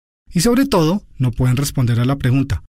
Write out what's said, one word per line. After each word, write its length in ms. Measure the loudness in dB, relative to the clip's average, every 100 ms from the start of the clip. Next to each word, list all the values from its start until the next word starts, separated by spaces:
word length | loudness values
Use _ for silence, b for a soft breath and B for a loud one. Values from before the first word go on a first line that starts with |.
| _ _ -6
Y 80 | -2
sobre 260 | 2 2 2
todo, 380 | 2 2 0 -6 -4
no 140 | -2
pueden 240 | 0 0 0
responder 440 | -2 -2 0 0
a 40 |
la 120 | 0 -2
pregunta, 480 | 0 0 0 -4 -8